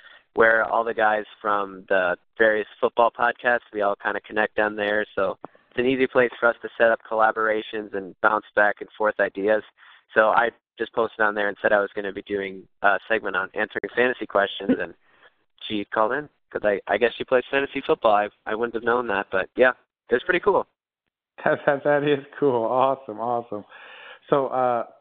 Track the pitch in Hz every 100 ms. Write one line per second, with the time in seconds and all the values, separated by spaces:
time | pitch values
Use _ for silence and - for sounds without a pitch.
0 | - - _ - 113 113 107 113 113 113
1 | 107 107 104 - 107 101 98 95 95 95
2 | 90 87 _ - 110 107 101 - 117 -
3 | 117 - 120 - 127 120 _ 104 101 101
4 | 107 101 - 107 107 - 107 107 104 107
5 | 104 - 95 - - _ _ - 123 131
6 | 131 131 120 - 120 - 110 - 117 113
7 | - 110 110 110 110 107 - 110 104 101
8 | 92 - 110 107 - 104 104 - 101 -
9 | 107 - 101 98 101 107 - _ - -
10 | _ 113 110 107 117 - _ - 113 -
11 | 113 - 107 104 101 101 107 104 101 104
12 | 98 95 - 101 98 95 - - 101 95
13 | - 110 104 92 95 101 107 113 101 -
14 | 127 120 107 101 98 - 101 - 85 -
15 | _ _ _ _ _ _ - 107 101 113
16 | 107 135 147 _ _ 104 104 101 - 104
17 | 117 - 127 127 - 139 139 135 143 156
18 | 113 104 104 _ - 107 120 113 117 120
19 | 117 98 101 95 87 - 127 123 _ _
20 | - 120 - 170 202 160 - _ _ _
21 | _ _ _ - 151 151 - 139 147 147
22 | 147 139 135 - 143 120 110 127 135 135
23 | - 107 117 120 - 104 - - - -
24 | - - - 143 127 127 127 117 - -